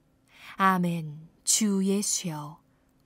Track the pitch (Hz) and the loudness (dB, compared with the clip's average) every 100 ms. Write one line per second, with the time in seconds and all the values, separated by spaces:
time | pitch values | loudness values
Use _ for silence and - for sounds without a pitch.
0 | _ _ _ - - - 190 185 175 170 | _ _ _ -20 -12 0 2 4 2 -2
1 | 156 151 160 _ - - 214 196 190 196 | -6 -12 -18 _ 0 2 2 2 2 0
2 | 202 - 175 151 147 160 _ _ _ _ | 0 -4 -4 -8 -10 -16 _ _ _ _